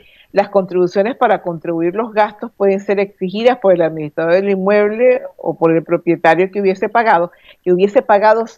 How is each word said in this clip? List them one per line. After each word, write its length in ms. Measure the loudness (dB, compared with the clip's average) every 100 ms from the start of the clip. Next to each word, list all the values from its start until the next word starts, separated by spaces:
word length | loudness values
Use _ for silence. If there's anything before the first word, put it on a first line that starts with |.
| -14 _ _
las 180 | -2 0
contribuciones 680 | 0 -2 0 0 0 -2 0
para 260 | 0 0
contribuir 540 | -4 -8 -6 -4 -4 -4
los 180 | -4
gastos 360 | -2 -2 -4 -14 -2
pueden 240 | -2 0
ser 200 | -2 -4
exigidas 580 | -4 -6 -8 0 0 2
por 140 | 2
el 80 | 2
administrador 520 | 0 -4 -8 -4 0
del 160 | 0 0
inmueble 720 | -2 0 2 0 2 2 0 -4 -10
o 160 | -8 0
por 140 | 0
el 120 | 0
propietario 680 | 0 -2 -2 0 2 2 0
que 120 | -2
hubiese 280 | -2 -2 -2
pagado, 420 | 0 2 2 0 _ _ _
que 120 | -2
hubiese 280 | 0 2 0
pagado 440 | 2 2 4 2 -2